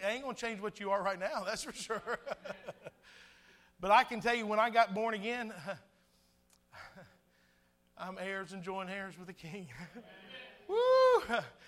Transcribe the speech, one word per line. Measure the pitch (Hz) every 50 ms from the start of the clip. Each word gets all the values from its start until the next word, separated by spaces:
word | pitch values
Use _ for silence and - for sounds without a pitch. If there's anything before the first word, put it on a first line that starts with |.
| 190
ain't | 202 226 254 277
gonna | 262 226
change | - 240 226 226 190
what | 202 208 208 -
you | 202 196
are | 196 202 180
right | 196 196 175
now, | 185 214 302 226 190
<laughs> |
that's | 190 220 - -
for | 302 -
sure. | - - - 226 202
<laughs> | - 220 - - - 277 226 - - 185 175 - - 220 - - - - - _ _ - - - - - - - _ - - _ _ _ _ _
But | 180 190
I | 208 247 254
can | 247 240 220
tell | 170 240 240
you, | 240 220 208
when | 214 214
I | 220 240
got | 220 233 233 196 185
born | 208 226 226 220
again, | 202 190 226 240 247 233 214 208 175
<laughs> | 143 190 180 139 - _ _ _ _ _ _ _ _ _ _ _ _ _ _ _ _ _ - - - - - 196 175 - - _ _ _ _ _ _ _ _ _ _ _ _ _ _ _ _ -
I'm | 170 185 190 -
heirs | 180 196 196 190 190 160 190
and | 190 170
joint | 190 190 190 190 180
heirs | 190 202 190 190 160 180
with | 185 175
the | 185
King. | - - 160 165 208 180 135 117 127 175 - - - - - - -
<laughs> | - - - - - - - - - -
Woo! | 392 453 494 508 508 523 523 508 494 403 - - 240 220 147 - - - -